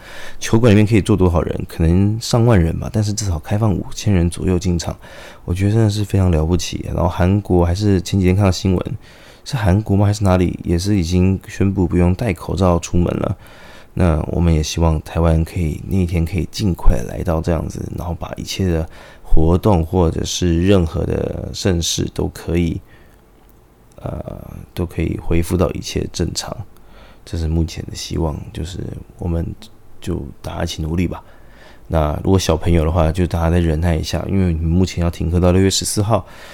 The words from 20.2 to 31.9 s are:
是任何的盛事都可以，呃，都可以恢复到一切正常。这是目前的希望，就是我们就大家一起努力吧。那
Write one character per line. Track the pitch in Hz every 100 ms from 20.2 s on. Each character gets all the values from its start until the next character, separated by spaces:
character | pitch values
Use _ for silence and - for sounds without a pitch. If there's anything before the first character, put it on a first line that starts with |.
是 | - - 90 82
任 | 90 101 85
何 | 78
的 | - - - - -
盛 | 64 104 85
事 | 82 - 82
都 | - 82
可 | - - 85
以， | 85 - - - - - _ _ _ - _ _ _ -
呃， | - - - - - - -
都 | - 87
可 | -
以 | 80 -
恢 | - 85
复 | 82 90
到 | 87
一 | -
切 | - - -
正 | - 85
常。 | 85 - - - - - - - -
这 | - 85
是 | 80
目 | 82
前 | 80 - -
的 | -
希 | - 82
望， | 80 73 -
就 | -
是 | 82 - - - - -
我 | 90
们 | 85 85 80 - - - -
就 | - 85 71 -
大 | - 85
家 |
一 | 85
起 | -
努 | 78
力 | 85 85
吧。 | - - - - - - -
那 | -